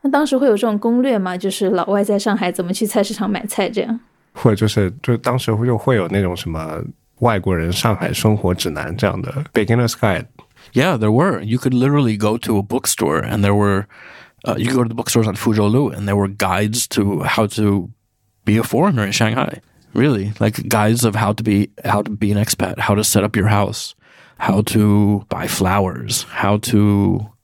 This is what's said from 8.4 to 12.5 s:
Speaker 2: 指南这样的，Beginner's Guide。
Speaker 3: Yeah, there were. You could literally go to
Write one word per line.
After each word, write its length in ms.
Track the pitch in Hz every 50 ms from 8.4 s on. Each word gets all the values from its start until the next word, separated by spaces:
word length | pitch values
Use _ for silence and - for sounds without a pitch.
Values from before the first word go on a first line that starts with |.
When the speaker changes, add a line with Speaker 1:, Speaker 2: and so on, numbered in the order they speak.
| - 90 90
Speaker 2:
指 160 | - - 90
南 240 | 73 73 71 - 92
这 100 | 107 -
样 140 | 98 92 95
的， 120 | - 127 - 135 151 - _
Beginner's 400 | 113 104 101 117 117 123 113 -
Guide。 320 | - - 107 92 87 - - _ - - _ _ _ - -
Speaker 3:
Yeah, 260 | - 123 139 185 170 113
there 120 | 110 107
were. 320 | 107 123 165 196 151 90
You 160 | 78 107 117 123
could 140 | - 131
literally 460 | 127 120 127 139 143 147 139 117 110 104
go 180 | 104 104 110 117
to 200 | - -